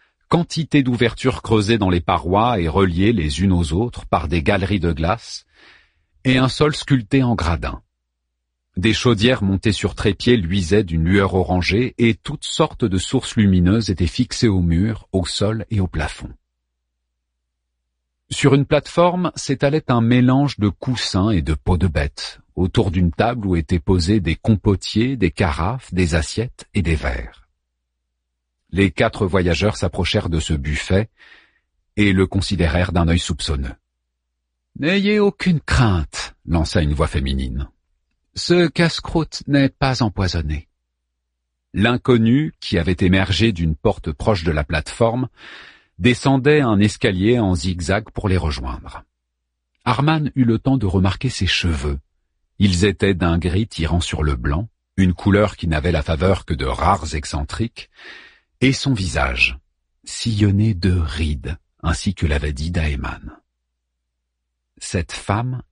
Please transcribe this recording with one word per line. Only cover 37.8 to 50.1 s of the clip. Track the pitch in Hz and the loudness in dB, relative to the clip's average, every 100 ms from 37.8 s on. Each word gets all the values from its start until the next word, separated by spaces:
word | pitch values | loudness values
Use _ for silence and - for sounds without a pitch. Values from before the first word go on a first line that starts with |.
| _ _ _ _ _ | _ _ _ _ _
Ce | - - 175 170 | -12 2 2 2
casse-croûte | - 170 - - 175 151 - - | 2 0 0 -4 -4 -4 -8 0
n'est | 139 135 | 2 2
pas | - 135 123 | 0 -2 2
empoisonné. » | 113 101 92 85 76 76 - _ _ _ _ _ _ _ _ _ _ | 0 0 -2 0 -4 -6 -8 _ _ _ _ _ _ _ _ _ _
L'inconnu, | - 107 123 - 120 113 131 156 - | -4 -2 -2 2 4 4 2 0 -8
qui | - 87 | -4 -2
avait | 82 90 | 0 2
émergé | 92 92 95 87 113 | 2 4 2 2 0
d'une | 87 82 78 | 0 -2 0
porte | 110 - 80 | -2 -2 -6
proche | 76 - 98 | -4 -2 0
de | 80 | 0
la | 76 | -2
plateforme, | 76 80 - - 117 120 127 _ - - - - _ - | -2 -4 -6 0 0 0 -6 _ -20 -20 -20 -20 _ 0
descendait | 104 120 139 135 131 151 | 0 2 2 2 4 4
un | 131 104 | 4 4
escalier | 104 - 117 90 101 123 | 2 2 -2 2 2 2
en | 101 | 2
zigzag | 87 95 87 80 101 110 | 0 -2 -4 -2 -2 -2
pour | - 104 | -6 0
les | 92 | 0
rejoindre. | 78 69 64 - - - - _ _ _ _ _ _ _ - | 0 -4 -8 -10 -14 -18 -20 _ _ _ _ _ _ _ -4
Arman | 113 147 | 0 0